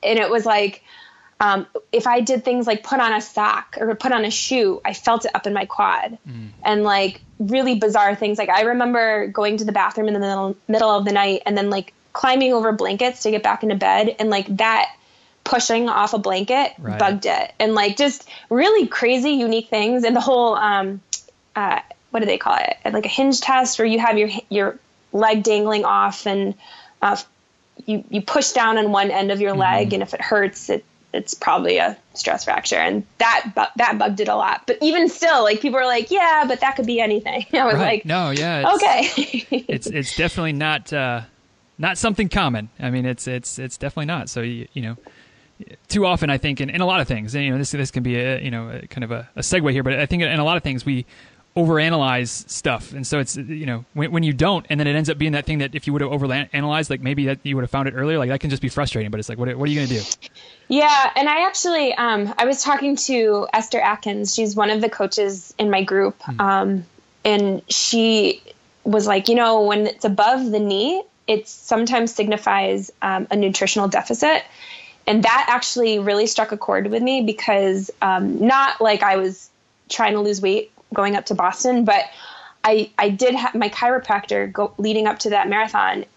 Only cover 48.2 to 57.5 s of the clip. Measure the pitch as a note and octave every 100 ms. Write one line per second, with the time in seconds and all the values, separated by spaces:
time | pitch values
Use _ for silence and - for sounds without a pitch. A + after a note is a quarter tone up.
48.2 | B2 C3 C#3 A#2 A2+ A#2+ - - A2+ A#2
49.2 | A#2+ - B2+ F#3 D3 C3 C3 C3+ D3 F3
50.2 | E3 D#3 D3+ F3 D3+ C3 B2+ C3 B2+ -
51.2 | - _ _ - E3 D#3+ D#3+ E3 C3+ B2
52.2 | B2 - - - D3+ A#2 - C#3 C3 D3+
53.2 | C3+ - A#2 D#3 D3+ A#2+ A#2+ D3+ D#3 E3+
54.2 | E3 C3+ D#3 F#3+ - D3 D3 D3 D#3 D3
55.2 | D#3 D3 C#3+ D#3 C#3 C#3+ - D3 C#3 C#3+
56.2 | C3+ B2+ C#3+ C#3+ D3 D3+ D#3 C3+ B2+ C#3
57.2 | C#3 C3+ C#3+